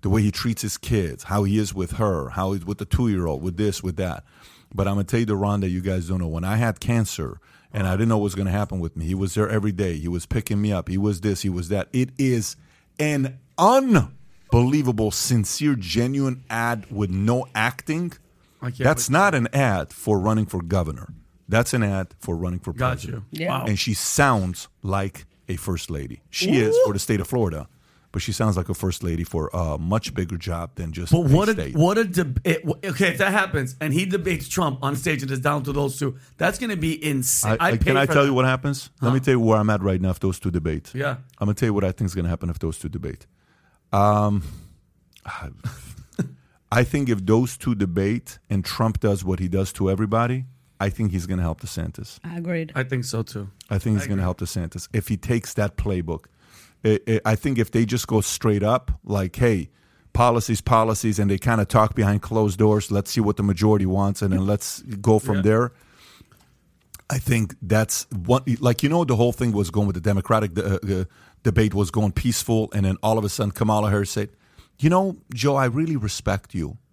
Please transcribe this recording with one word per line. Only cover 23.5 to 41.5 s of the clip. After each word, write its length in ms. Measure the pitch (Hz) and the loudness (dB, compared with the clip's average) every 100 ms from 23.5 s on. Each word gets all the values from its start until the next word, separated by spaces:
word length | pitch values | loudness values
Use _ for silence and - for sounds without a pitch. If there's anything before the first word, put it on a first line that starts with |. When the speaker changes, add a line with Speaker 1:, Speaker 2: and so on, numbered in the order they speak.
| 131 | -4
Speaker 2:
Wow. 40 | 123 | -2
Speaker 1:
And 120 | 101 | -2
she 160 | - | -2
sounds 720 | 107 - - 143 117 92 87 - _ | -4 -2 2 4 4 0 -6 -14 _
like 440 | 98 98 98 - - _ - | -4 -4 -4 -10 -20 _ -10
a 80 | 90 | -8
first 340 | - 87 - | -4 -6 -6
lady. 320 | 76 65 58 _ | -10 -10 -14 _
She 200 | - 185 | -4 2
Speaker 2:
Ooh. 180 | 147 107 | 2 4
Speaker 1:
is 80 | 466 | 4
for 80 | 508 | 4
the 60 | 98 | 0
state 220 | - 107 | 0 -2
of 80 | 92 | 0
Florida, 400 | 127 101 76 73 _ _ _ _ | 0 0 -2 -10 _ _ _ _
but 100 | - | -8
she 100 | - | -6
sounds 240 | 98 113 92 | 0 2 2
like 120 | 87 | -2
a 60 | |
first 300 | 90 95 90 | -2 -2 -2
lady 180 | 90 82 | -4 -4
for 260 | 82 85 78 | -2 -4 -4
a 260 | 90 82 73 | -2 -4 -2
much 340 | 80 107 - | -2 -2 -2
bigger 220 | - 87 87 | -6 -4 -6
job 320 | 95 85 85 - | -6 -6 -8 -10
than 140 | 85 | -10
just 200 | 80 85 | -8 2
Speaker 2:
But 140 | 165 160 | 4 6
what 220 | 151 208 | 4 4
Speaker 1:
a 40 | |
Speaker 2:
a, 20 | |
Speaker 1:
state. 220 | 214 147 127 | 0 -2 2
Speaker 2:
what 220 | 170 208 | 4 4
a 60 | |
deb-, 360 | 226 175 160 127 | 0 0 -2 -2
it, 200 | 185 165 | 0 0
w-, 260 | 156 147 165 | -2 -6 -6
okay, 160 | 135 190 | 0 0
if 80 | 131 | 2
that 140 | 196 | 0
happens 440 | 202 190 160 131 - | 2 0 -2 -4 -6
and 120 | 156 | -2
he 140 | 143 190 | 0 0
debates 420 | 190 170 165 - | -2 -2 -4 -4
Trump 300 | - 165 131 | -2 -2 -2
on 140 | 139 147 | -4 -2
stage 260 | 170 151 | -2 -2
and 80 | 135 | -2
it's 100 | 131 | -2
down 220 | 147 147 | 0 0
to 80 | 131 | -2
those 260 | 143 139 135 | -2 -2 -2
two, 180 | 143 127 - _ | -6 -6 -18 _
that's 200 | 170 - | -2 0
gonna 180 | 240 190 | -4 -2
be 160 | 160 156 | -2 -2
insane. 540 | 151 139 127 - 107 110 | -2 -2 0 0 0 2
Speaker 1:
I, 80 | - | 2
Speaker 2:
I'd 60 | |
Speaker 1:
I, 20 | 113 | 2
Speaker 2:
pay 80 | |
Speaker 1:
can 120 | - 135 | 2 4
I 100 | 139 | 4
Speaker 2:
for 80 | |
Speaker 1:
tell 80 | 151 | 4
Speaker 2:
that. 60 | 143 | 4
Speaker 1:
you 60 | |
what 100 | 127 131 | 4 2
happens? 440 | 131 143 135 - _ | 2 -2 -4 -8 _
Let 120 | 120 | 2
me 60 | 131 | 2
Speaker 2:
Huh? 40 | 131 | 4
Speaker 1:
tell 80 | |
you 60 | 127 | 4
where 180 | 113 110 | 6 4
I'm 120 | 107 | 4
at 120 | 104 | 2
right 180 | 98 92 | 2 2
now 100 | 92 | 2
if 80 | 90 | 0
those 220 | 95 90 | -2 -2
two 100 | 101 | -2
debate. 400 | 87 80 78 - | -2 -2 -4 -6
Speaker 2:
Yeah. 220 | 127 143 131 - _ | -6 -4 -6 -12 _
Speaker 1:
I'm 80 | |
gonna 80 | 104 | -2